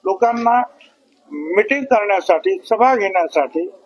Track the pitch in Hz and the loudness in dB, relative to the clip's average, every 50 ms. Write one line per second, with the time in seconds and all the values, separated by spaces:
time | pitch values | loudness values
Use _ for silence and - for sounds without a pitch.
0 | _ 190 196 - 240 233 240 233 233 233 240 247 247 - - _ - _ _ _ | _ -4 0 0 0 0 0 0 0 2 2 2 0 -2 -10 _ -20 _ _ _
1 | _ _ _ _ _ _ 151 147 151 160 175 202 220 214 269 285 262 269 254 220 | _ _ _ _ _ _ -12 -12 -8 -2 0 0 0 0 -2 -4 0 0 0 0
2 | 208 208 196 185 175 - 175 160 - 185 196 185 - - 226 214 240 262 262 233 | 2 2 0 0 2 2 0 2 2 -2 -2 -2 -2 -4 0 2 4 2 4 2
3 | 202 190 190 180 165 151 - 156 139 131 - 160 175 190 - - _ | -2 -2 0 -2 -2 0 0 -2 -2 -2 -4 -6 -6 -6 -10 -18 _